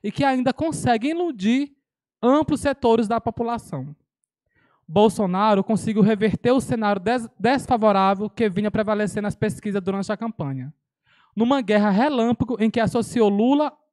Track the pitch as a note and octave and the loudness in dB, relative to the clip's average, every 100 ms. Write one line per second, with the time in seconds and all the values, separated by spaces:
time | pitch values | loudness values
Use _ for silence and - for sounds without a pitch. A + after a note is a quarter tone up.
0 | G#3 - C#4 C4 B3+ - D#4+ - - A3+ | -8 -2 0 0 0 -2 -2 -2 0 0
1 | C4 E4 F4 A#3+ G3 B3+ C#4+ _ _ _ | 0 -2 -4 -2 0 0 -2 _ _ _
2 | _ _ A#3 C#4+ D4+ D4+ C#4+ C4+ A#3 A#3 | _ _ 2 2 2 -2 -2 0 2 2
3 | G#3+ A3+ A#3 - A#3 A#3 - C#3+ C3+ D3 | 2 -2 -4 -4 -4 -6 -8 -10 -10 -14
4 | _ _ _ _ _ _ _ _ - D#3+ | _ _ _ _ _ _ _ _ -4 2
5 | G#3+ - G3 F#3 G#3+ G3+ G3 G#3+ - G#3+ | 2 2 -2 0 2 2 2 -2 -2 2
6 | G#3 G#3+ G#3+ - A#3+ C4 - A#3+ G#3 G3+ | 2 2 0 0 0 0 0 -2 -2 -2
7 | F3+ B3 A3+ - G#3 C4+ - A#3+ G#3+ G3 | -2 -4 -4 -4 0 0 0 2 4 4
8 | F#3+ G3 G#3 - A3+ F3+ G#3 G#3+ G#3+ G#3 | 2 0 -4 -2 -2 0 -2 -2 -2 -2
9 | G#3 G#3+ G3+ - G#3+ G#3 G#3 G3 F#3 G3 | -2 -4 -6 -2 -4 -4 -6 -4 -2 -4
10 | F#3+ G#3 A3+ - C#3+ C3+ B2+ - _ _ | -4 -6 -8 -6 -6 -6 -10 -16 _ _
11 | _ _ _ - A#3 C#4 G#3 G#3+ G#3 G3 | _ _ _ -2 0 2 2 2 2 2
12 | C#4+ C4 A3+ A#3+ A3+ G#3 A3 A#3 G#3+ A#3+ | 2 2 0 0 -2 -2 0 0 0 0
13 | - B3 G#3 G3+ A#3 C#4+ D4+ - _ | -2 2 2 4 2 2 0 -6 _